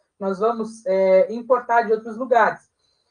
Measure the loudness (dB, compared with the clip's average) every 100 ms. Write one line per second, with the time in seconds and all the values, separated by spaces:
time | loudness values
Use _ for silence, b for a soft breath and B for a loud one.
0 | _ -10 -8 -2 -2 -2 -8 -8 -4 0
1 | 4 4 2 -2 -2 -2 0 0 0 -2
2 | -4 -8 0 2 2 -2 _ _ _ _
3 | _